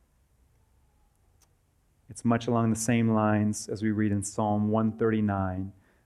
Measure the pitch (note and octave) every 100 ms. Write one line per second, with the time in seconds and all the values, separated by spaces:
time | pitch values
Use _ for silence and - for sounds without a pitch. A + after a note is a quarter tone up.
0 | _ _ _ _ _ _ _ _ _ _
1 | _ _ _ _ _ _ _ _ _ _
2 | - G#2+ A#2 A#2 - A#2 A2+ A2 - A#2
3 | A2+ A2 G#2+ G#2+ G#2+ G#2 - G#2 A2 G#2+
4 | G#2+ G2+ G2+ - G#2+ G#2 G#2 A2 A2 A2
5 | A#2 A2 G#2 G2 F#2+ F#2 F#2+ - _ _